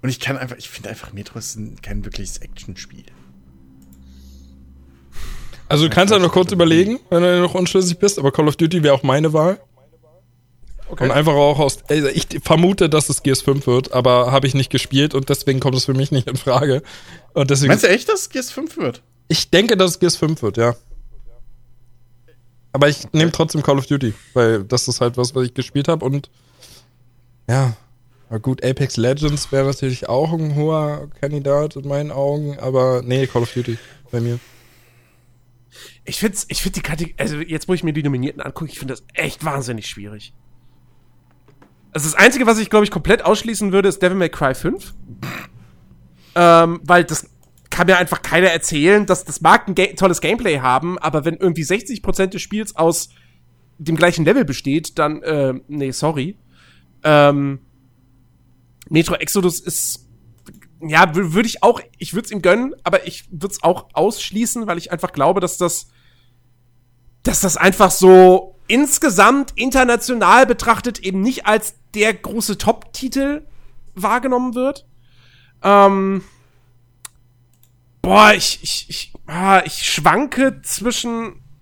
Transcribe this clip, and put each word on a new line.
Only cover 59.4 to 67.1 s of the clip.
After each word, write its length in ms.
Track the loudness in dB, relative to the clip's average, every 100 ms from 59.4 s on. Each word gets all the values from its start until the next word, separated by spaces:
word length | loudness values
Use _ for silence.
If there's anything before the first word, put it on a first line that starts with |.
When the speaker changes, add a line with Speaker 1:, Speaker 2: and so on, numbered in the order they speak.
| -2 -2
Speaker 3:
ist, 460 | -8 -8 -8 -10 _ _ _ _ -20 -20 _ _
ja, 240 | -2 4 4
wü-, 180 | 2 -2
würd 100 | 0 0
ich 160 | 2
auch, 180 | 2 2 -4 _
ich 160 | -8
würd's 160 | -8 -6
ihm 100 | -2
gönnen, 320 | 2 2 0 -6
aber 220 | -2 -2 -2
ich 220 | -16 -16
würd's 320 | -12 -10 -2
auch 260 | -2 -2 -4
ausschließen, 720 | -2 -2 -2 -8 -4 -4 -4 -6
weil 120 | -8
ich 140 | -6
einfach 200 | -8 -8
glaube, 280 | 0 0 2
dass 180 | -2 -2
das, 300 | -4 -4 -10 _ _ _ _ _ _ _ _ _ _ _ _